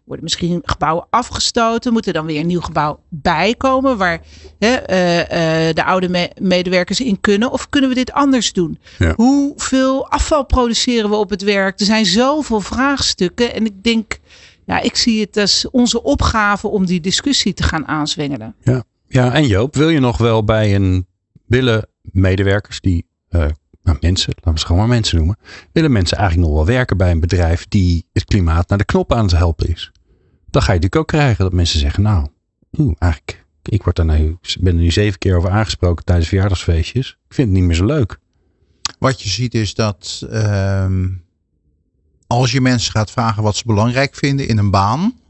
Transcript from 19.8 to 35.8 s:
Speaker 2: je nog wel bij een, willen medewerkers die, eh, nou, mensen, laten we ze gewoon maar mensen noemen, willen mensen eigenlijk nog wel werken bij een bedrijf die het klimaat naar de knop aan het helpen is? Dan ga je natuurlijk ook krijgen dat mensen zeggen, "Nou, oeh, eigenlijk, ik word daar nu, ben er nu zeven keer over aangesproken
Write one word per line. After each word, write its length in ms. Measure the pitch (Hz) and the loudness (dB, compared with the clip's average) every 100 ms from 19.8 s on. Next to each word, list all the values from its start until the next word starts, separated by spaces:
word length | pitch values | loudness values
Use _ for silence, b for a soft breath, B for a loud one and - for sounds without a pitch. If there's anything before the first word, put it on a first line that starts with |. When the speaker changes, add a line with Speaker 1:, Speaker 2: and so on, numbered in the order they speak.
| 160 | 2
Speaker 2:
je 120 | 160 | 2
nog 180 | 127 113 | 2 2
wel 260 | 117 113 | 2 2
bij 300 | 107 110 107 | 2 2 2
een, 320 | 101 95 92 90 _ _ _ - | 2 2 0 -2 _ _ _ -2
willen 420 | 127 127 110 - _ | 0 2 0 -2 _
medewerkers 800 | - 92 92 95 98 101 - - | -6 0 2 2 2 0 -2 -6
die, 260 | 98 85 - _ _ | -2 -2 -4 _ _
eh, 180 | 87 73 76 _ _ | -2 0 -4 _ _
nou, 140 | - 80 | -2 0
mensen, 320 | 85 95 - - | 0 0 -2 -4
laten 160 | - | -2
we 60 | 78 | -2
ze 80 | - | 0
gewoon 140 | 87 | 2
maar 100 | 110 | 2
mensen 260 | 120 110 85 | 0 0 0
noemen, 200 | 80 107 B B B | 0 -2 B B B
willen 200 | - 160 | 0 2
mensen 260 | 113 85 - | 2 0 0
eigenlijk 300 | 101 82 82 | 0 2 2
nog 80 | 76 | 2
wel 80 | 80 | 2
werken 220 | 127 127 92 | 2 0 0
bij 140 | 90 | 2
een 100 | 82 | 2
bedrijf 460 | 80 92 85 87 - | 0 2 2 0 0
die 380 | 104 90 85 - | 0 2 0 -2
het 120 | - | -4
klimaat 440 | - 110 85 80 87 | 0 2 2 2 0
naar 100 | 101 | 0
de 60 | |
knop 280 | 104 190 180 | 0 0 0
aan 100 | 120 | 0
het 80 | 104 85 | 2 2
helpen 320 | 87 80 - | 2 0 -4
is? 220 | 82 - _ _ _ _ _ _ | -4 -8 _ _ _ _ _ _
Dan 120 | 131 | -2
ga 100 | - | 2
je 60 | 139 | 2
natuurlijk 160 | 95 160 | 2 0
ook 100 | 156 156 | 0 2
krijgen 240 | 143 110 | 2 2
dat 80 | 95 | 0
mensen 260 | 90 85 80 | 0 0 0
zeggen, 240 | 71 - | 0 0
"Nou, 240 | 104 95 73 _ _ _ _ - | 2 2 -2 _ _ _ _ -2
oeh, 160 | 147 80 | -2 0
eigenlijk, 460 | 87 78 - - _ _ | -2 -2 -8 -18 _ _
ik 200 | - 104 | -4 -2
word 140 | - - | -2 0
daar 100 | 82 | 2
nu, 300 | 76 78 82 - - | 2 0 -4 -10 -2
ben 140 | 90 85 | 0 2
er 40 | |
nu 80 | 85 | 2
zeven 280 | 80 104 98 | 2 0 0
keer 180 | 98 90 | 0 0
over 140 | 85 | 2
aangesproken 540 | 104 107 - | 0 -2 -2